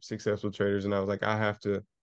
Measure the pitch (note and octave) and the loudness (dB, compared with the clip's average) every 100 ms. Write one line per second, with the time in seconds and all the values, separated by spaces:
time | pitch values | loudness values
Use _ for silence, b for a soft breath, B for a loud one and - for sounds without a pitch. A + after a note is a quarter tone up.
0 | - A2 G#2+ G#2 G#2+ G2 G2+ G2+ G2 G2+ | -10 -4 -2 0 -2 0 2 2 2 0
1 | F#2+ G2+ G2+ G#2+ G#2+ G#2 G#2 G2 - _ | 0 0 0 2 0 0 -2 -2 -4 _